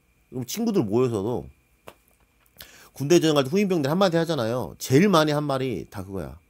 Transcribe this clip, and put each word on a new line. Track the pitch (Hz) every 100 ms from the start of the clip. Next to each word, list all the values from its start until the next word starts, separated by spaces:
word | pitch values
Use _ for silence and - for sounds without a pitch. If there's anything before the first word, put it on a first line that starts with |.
| _ _ _
그럼 | 123
친구들 | 120 - 233 196
모여서도 | 107 113 127 107 101 110 69 - _ _ - - _ _ _ _ _ - - - -
군대 | - 143 175
전역할 | 160 147
때 | 131
후임병들 | 190 202 180 135
한마디 | 175 196 165
하잖아요. | 165 151 110 123 85 -
제일 | - 135 208
많이 | 165 156
한 | 147
말이 | 147 135 135 92 -
다 | 101
그거야. | 95 95 71 73 _